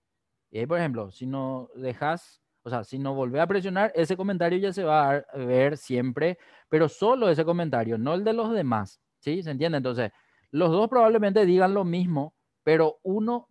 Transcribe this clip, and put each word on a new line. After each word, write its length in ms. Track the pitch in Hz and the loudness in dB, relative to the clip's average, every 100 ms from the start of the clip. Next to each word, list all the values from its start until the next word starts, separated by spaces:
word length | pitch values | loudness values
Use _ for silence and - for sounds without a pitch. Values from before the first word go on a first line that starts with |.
| _ _ _ _ _ | _ _ _ _ _
Y 80 | 107 | -8
ahí, 80 | 127 | -4
por 140 | 170 | -2
ejemplo, 320 | 160 113 98 | -2 -4 -8
si 160 | - 127 | -10 -8
no 420 | 135 131 131 123 120 | -6 -6 -8 -12 -10
dejas, 680 | 131 120 147 170 - _ _ _ | -8 -4 -4 -4 -10 _ _ _
o 60 | 117 | -8
sea, 120 | 123 | -8
si 140 | 101 135 | -6 -8
no 160 | 135 | -6
volvés 300 | 135 127 139 | -4 -2 -2
a 40 | 170 | 0
presionar, 440 | 196 190 185 214 | -2 -2 -2 0
ese 240 | 165 165 185 | 0 -2 -2
comentario 400 | 196 185 170 180 | -4 -2 0 0
ya 160 | 196 | -2
se 100 | 190 | -2
va 340 | 165 156 139 139 | 0 2 2 0
a 200 | - 139 | -4 -8
ver 400 | 123 127 139 147 | 0 2 2 0
siempre, 640 | - 123 127 120 160 180 _ _ - | -4 -2 -2 0 -2 -2 _ _ 0
pero 220 | 156 156 | 2 2
solo 400 | - 208 262 214 | 2 0 2 2
ese 160 | 151 160 | 2 0
comentario, 540 | 175 165 127 113 113 | 0 0 -2 -2 -2
no 160 | 123 175 | -2 -2
el 80 | |
de 100 | 214 | -2
los 180 | 233 220 | -2 -2
demás, 480 | 220 139 110 98 _ _ _ | -2 0 -2 -4 _ _ _
¿sí? 240 | - 170 | -6 -6
¿Se 80 | 160 | -6
entiende? 260 | 131 165 151 | -4 -2 -2
Entonces, 340 | 127 120 107 _ _ _ _ | -2 -4 -4 _ _ _ _
los 220 | 143 170 | 0 2
dos 180 | 170 226 | 2 2
probablemente 560 | 254 226 226 208 202 190 | 4 4 4 2 4 4
digan 300 | 180 185 202 | 4 4 2
lo 80 | |
mismo, 500 | 180 175 180 151 151 _ _ _ | 0 0 0 -2 -4 _ _ _
pero 360 | - 160 156 156 | 2 4 4 0
uno 460 | 190 208 220 240 - | -4 -2 -2 -4 -8